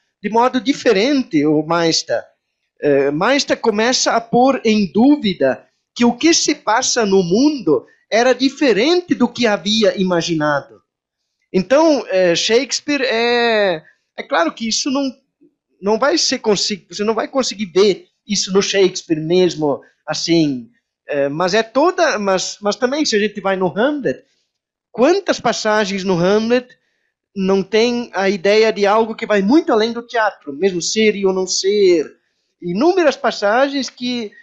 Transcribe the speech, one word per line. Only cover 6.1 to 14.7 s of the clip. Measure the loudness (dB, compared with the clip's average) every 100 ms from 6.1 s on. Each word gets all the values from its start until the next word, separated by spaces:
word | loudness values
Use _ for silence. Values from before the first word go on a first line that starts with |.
| 2
que | 0
se | 2 0 -4
passa | -2 -2 0 -2 2
no | 2
mundo | 2 2 2 0 0 0 -2 _ _
era | 0 2
diferente | 2 -2 0 0 2 2 0 -2
do | -2 -2
que | 0 -2
havia | -2 -2 0 0 0
imaginado. | 0 0 -2 -2 0 -2 -4 -18 _ _ _ _ _ _ _
Então, | -4 2 4 4 2 0
é, | 2 2 2
Shakespeare | 2 0 0 -6 -4 -2
é, | -2 0 0 0 2 2 0 -2 -8 _ _ -16
é |
claro | -4 -2 -2
que | -4
isso | -6